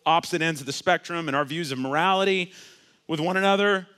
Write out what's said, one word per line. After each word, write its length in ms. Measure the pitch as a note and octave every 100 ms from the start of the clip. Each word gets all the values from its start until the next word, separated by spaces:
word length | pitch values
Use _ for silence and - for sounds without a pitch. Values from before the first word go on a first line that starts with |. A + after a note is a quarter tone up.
opposite 380 | D3+ E3 - E3+
ends 200 | D#3+ D3
of 40 | C#3
the 80 |
spectrum 560 | - F#3 E3 - E3+ D#3+
in 60 | C#3
our 100 | C#3
views 260 | D#3+ D#3
of 60 | C3
morality 760 | C3 D3 F#3 F#3+ G3 F#3+ F3+ - - - _ _ -
with 120 | D#3+
one 180 | E3+ F#3+
another, 500 | G3 G3 G3+ F#3+ F3+